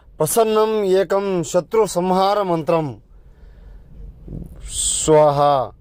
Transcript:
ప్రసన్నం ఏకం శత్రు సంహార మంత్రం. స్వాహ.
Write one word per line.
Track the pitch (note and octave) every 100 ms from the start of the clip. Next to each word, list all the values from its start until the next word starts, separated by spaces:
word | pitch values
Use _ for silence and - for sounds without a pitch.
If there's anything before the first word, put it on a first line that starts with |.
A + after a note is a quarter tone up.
| - -
ప్రసన్నం | D#3 A3+ A3 G#3+ A3 A3
ఏకం | G3 F#3 F3 G3 G3+ F#3
శత్రు | D#3+ F3+ E3 A3 G3+
సంహార | F3 F#3 F#3 F#3+ G#3
మంత్రం. | F#3+ E3+ D#3 E3+ D3+ G#2+ _ - - - - - - - - - - - - - - - -
స్వాహ. | - - - - D3+ D3+ C#3+ D3 C#3 G#2+ -